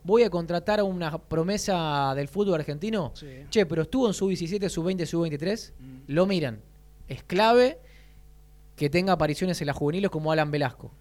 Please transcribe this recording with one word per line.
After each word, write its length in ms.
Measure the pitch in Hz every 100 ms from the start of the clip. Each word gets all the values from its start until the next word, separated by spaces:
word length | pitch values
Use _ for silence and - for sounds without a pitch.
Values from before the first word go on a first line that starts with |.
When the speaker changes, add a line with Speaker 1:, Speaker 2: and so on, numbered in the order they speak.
Speaker 1:
Voy 180 | 165 220
a 80 | 226
contratar 480 | 175 170 175 170 214
a 60 |
una 340 | 202 180 165 160
promesa 960 | - 156 165 208 208 180 160 143 139
del 140 | 135 139
fútbol 260 | 190 202
argentino. 560 | 170 151 147 208 220 131 -
Speaker 2:
Sí. 100 | 147 131 143
Speaker 1:
Che, 160 | 220 175
pero 160 | 156
estuvo 240 | 156 262 240
en 80 |
sub 140 | 185 190
diecisiete, 400 | 185 170 202 185
sub 160 | -
veinte, 200 | 165 190
sub 180 | 160 165
veintitrés. 520 | 170 147 165 220 - -
Speaker 2:
Mm. 160 | 131 131 -
Speaker 1:
Lo 120 | 147 190
miran. 340 | 185 143 107 - - - - -
Es 160 | 139
clave 540 | - 180 220 240 247 320 - - - - - - - - - -
que 120 | 147
tenga 260 | 165 190
apariciones 460 | 175 156 147 185 170
en 60 | 147
las 100 | 135
juveniles 340 | 147 175 196
como 180 | 160 156
Alan 220 | 156 151
Velasco. 420 | 147 135 - - -